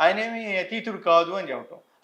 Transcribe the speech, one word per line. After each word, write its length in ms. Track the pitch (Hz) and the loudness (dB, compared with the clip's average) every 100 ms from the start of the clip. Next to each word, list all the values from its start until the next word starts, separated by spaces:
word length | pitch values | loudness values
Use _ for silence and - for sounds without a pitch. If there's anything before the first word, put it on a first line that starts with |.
ఆయనేమి 580 | 160 202 226 233 220 190 | 2 2 -4 -6 -4 -4
అతీతుడు 380 | 180 226 226 190 | -4 -6 -8 -4
కాదు 340 | 175 165 170 | 4 4 4
అని 200 | 190 165 | -4 -6
చెప్పటం. 260 | 123 113 - _ _ | -8 -12 -20 _ _